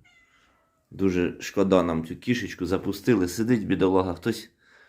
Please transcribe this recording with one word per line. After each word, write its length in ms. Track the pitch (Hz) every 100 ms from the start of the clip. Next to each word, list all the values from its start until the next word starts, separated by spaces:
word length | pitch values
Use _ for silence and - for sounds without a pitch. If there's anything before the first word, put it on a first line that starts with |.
| 719 698 _ _ _ _ _ _ _
Дуже 500 | 98 95 90 87 -
шкода 420 | - - 95 92
нам 240 | 85 80 80
цю 100 | -
кішечку. 500 | - 123 95 - 85
Запустили. 600 | 92 95 95 - 110 90
Сидить 380 | - 113 120 90
бідолага. 480 | 92 92 92 92
Хтось 360 | 85 117 110 - _ _ _